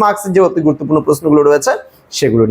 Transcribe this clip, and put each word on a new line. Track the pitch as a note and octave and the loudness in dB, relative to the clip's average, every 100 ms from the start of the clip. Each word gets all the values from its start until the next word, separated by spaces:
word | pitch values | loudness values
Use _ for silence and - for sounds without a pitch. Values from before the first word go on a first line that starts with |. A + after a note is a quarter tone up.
মার্কসের | G#3 G3+ G3+ F#3 | -2 -2 -2 0
যে | F3+ | 2
অতি | E3+ D3+ | 0 -2
গুরুত্বপূর্ণ | - C#3+ D#3 D3 | -2 -2 -2 0
প্রশ্নগুলো | C#3+ D#3+ D3 | -2 2 2
রয়েছে | C#3+ D3 - - - _ _ - | 4 2 0 -4 -8 _ _ -4
সেগুলো | C3+ A2+ A2 | 0 2 0